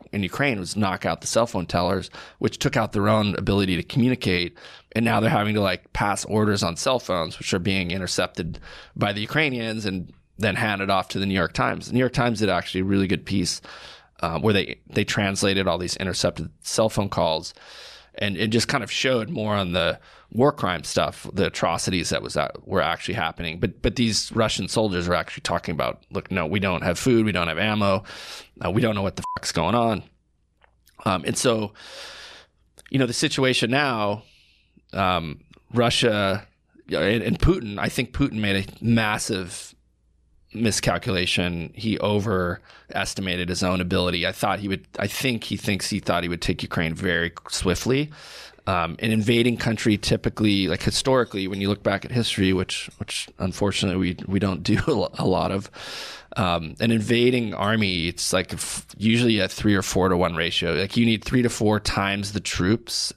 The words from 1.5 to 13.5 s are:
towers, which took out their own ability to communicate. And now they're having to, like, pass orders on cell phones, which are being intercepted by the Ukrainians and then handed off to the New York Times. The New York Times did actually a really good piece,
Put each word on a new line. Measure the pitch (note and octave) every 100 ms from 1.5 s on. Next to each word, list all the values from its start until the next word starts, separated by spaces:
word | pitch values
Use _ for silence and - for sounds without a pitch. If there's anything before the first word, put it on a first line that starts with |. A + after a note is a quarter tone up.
| G#2 E2
towers, | F#2 F2+ F#2 - - - -
which | - -
took | C#3+ B2+
out | G#2+
their | G#2 G2+
own | A2 G#2 F#2
ability | G2 G2+ F#2+
to | E2+
communicate. | E2 - A#2 B2+ G#2+ F2+ F2 - - - -
And | -
now | A2+ A2+
they're | A2
having | C#3 G#2 G#2+
to, |
like, | G2+ F2+ -
pass | - G#2 G2 -
orders | G#2+ G#2+ G2+
on | F2+ F2
cell | - B2+
phones, | - F#2 E2 -
which | -
are | G2
being | F2 F#2+ F2
intercepted | F#2 F2+ - F2+ - F2 A1+ - - -
by | - G#2+
the | G#2
Ukrainians | G#2 D3 D#3 B2 A2+ A2
and | G#2 F#2+ E2+ - _ -
then | A2
handed | F#2 A2 G2 G2
off | F#2+ F2+
to | G2+
the | G2
New |
York | F#2+ E2
Times. | - B2+ F#2 -
The |
New | B2
York | B2+
Times | C#3 B2 G#2+
did | G#2
actually | F2+ - F#2
a |
really | F#2+ G2 G2
good | F2+ -
piece, | F#2+ F2+